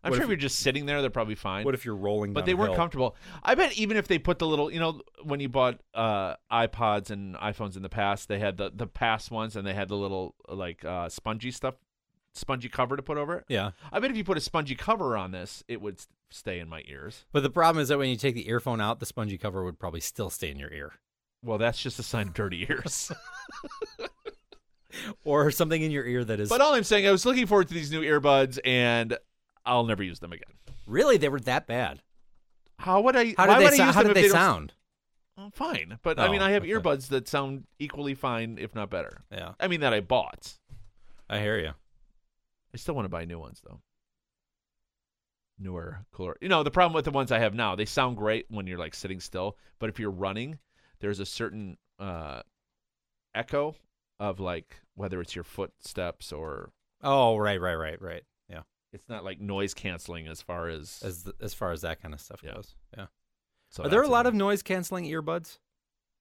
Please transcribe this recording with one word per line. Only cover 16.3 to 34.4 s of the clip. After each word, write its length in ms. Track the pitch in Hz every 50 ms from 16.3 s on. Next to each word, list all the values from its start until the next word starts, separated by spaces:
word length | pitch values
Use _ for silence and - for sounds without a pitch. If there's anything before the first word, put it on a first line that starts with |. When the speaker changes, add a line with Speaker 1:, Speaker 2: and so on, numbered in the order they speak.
Speaker 1:
stay 260 | - - - 110 92 87
in 100 | 85 82
my 140 | 82 80 - -
ears. 380 | 71 69 69 92 120 - - _
Speaker 2:
But 120 | - 147 135
the 80 | 139
problem 280 | - 175 165 165 165 160 147
is 60 | 123
that 100 | 147 139
when 100 | 139 131
you 60 | 127
take 180 | 110 123 139 120
the 140 | 120 92 -
earphone 320 | 113 120 - 131 120 113
out, 200 | 104 107 117 -
the 40 | -
spongy 320 | - - - 110 104 98 92
cover 260 | - 104 92 95 90
would 140 | 90 85 _
probably 220 | - 87 80 85
still 300 | - - - - 107 90
stay 180 | - - - 80
in 80 | 69 69
your 160 | 71 73 76
ear. 200 | 76 71 76 - _ _ _ _ _ _ _ _ _ -
Speaker 1:
Well, 160 | 117 110 104
that's 200 | 113 117 117 -
just 200 | - 135 - -
a 40 | 117
sign 260 | - - 117 104 95
of 40 | 82
dirty 320 | - 107 98 90 85 92 -
ears. 440 | 156 - - - - - - - 175 -
<laughs> 40 | - - - - 906 - - - - - - - - 415 - - - - _ _ _ 453 - _ _ _ - _ _ _ _ _ _ _ - - - 113 - _ _
Speaker 2:
Or 280 | 151 143 147 147 151
something 300 | 143 - 170 156 160 160
in 100 | 156 160
your 140 | 151 143 131
ear 200 | 120 123 123 123
that 140 | 107 110 104
is 80 | 104 104
Speaker 1:
But 100 | 220 247
all 140 | 277 302 294
I'm 100 | 247 208
saying, 240 | - 220 208 196 196
I 40 |
was 140 | 196 185 -
looking 220 | 247 262 254 247 185
forward 220 | 208 202 185 -
to 40 | 165
these 180 | 170 156 143
new 100 | 151 160
earbuds, 580 | 160 147 151 147 135 147 139 135 135 131 127 135 -
and 520 | 127 127 123 123 120 117 117 113 113 117 - _ _ _ _ _ _ _ _ _
I'll 200 | 120 123 123 117
never 180 | 117 110 95 101
use 160 | 92 82 -
them 140 | - 85 85
again. 180 | 82 - - - - - - - - -
Speaker 2:
Really? 300 | - 104 156 262 - 254
They 140 | 190 147 143
were 100 | 135 139
that 240 | 113 123 123 143 -
bad? 360 | - 117 123 123 85 71 - _ _ _ - - - - _ _ _ _ _ _ _ _ -
Speaker 1:
How 220 | - 185 185 196
would 140 | 214 254 254
I, 180 | 254 240 233 - -
Speaker 2:
How 100 | 185 196
Speaker 1:
why 120 | 202 254
Speaker 2:
did 0 |
they 40 | 285
Speaker 1:
would 80 | 294 285
I 40 | 277
Speaker 2:
sou-, 80 | -
Speaker 1:
use 100 | 269 -
Speaker 2:
how 80 | 202 214
Speaker 1:
them 100 | 208 208
Speaker 2:
did 40 | 196
Speaker 1:
if 60 | 175
Speaker 2:
they 40 | 196
Speaker 1:
they 0 | 196
don't 40 |
s- 60 | 170